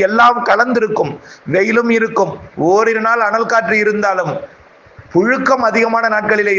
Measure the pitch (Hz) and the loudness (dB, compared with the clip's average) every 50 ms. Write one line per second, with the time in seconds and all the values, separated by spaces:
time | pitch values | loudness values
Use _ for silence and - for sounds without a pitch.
0 | 190 190 214 226 240 240 240 233 - - 196 208 240 254 247 233 220 208 214 202 | 0 2 4 4 4 4 4 2 0 0 2 2 2 0 0 0 0 0 -2 -2
1 | 175 139 - - - - - - - - 143 185 196 220 220 233 233 233 233 226 | -4 -4 -6 -12 -16 -20 -20 -18 -8 -2 0 0 0 2 0 0 0 2 0 0
2 | 220 220 - - 196 160 - - - - - 131 143 170 185 208 226 226 226 220 | 0 0 0 -2 -2 -2 -4 -12 -16 -16 -6 -2 0 2 2 2 2 0 0 -2
3 | 220 226 233 233 220 208 208 226 226 208 233 226 - - 220 214 208 214 208 214 | 0 0 0 0 0 0 0 -2 -2 0 0 0 0 0 0 0 0 0 0 0
4 | 208 196 190 185 175 156 - - - - - - - - _ - _ - - - | -2 0 0 0 -2 -4 -6 -8 -10 -14 -20 -20 -20 -20 _ -20 _ -20 -20 -20
5 | - - - 170 196 233 254 - 262 262 269 254 240 220 - 226 226 226 226 233 | -20 -2 0 0 2 2 0 -2 0 0 0 2 0 0 0 0 0 0 0 -2
6 | 226 226 214 214 202 214 220 208 202 202 196 | 0 0 -2 -2 0 0 0 0 0 0 0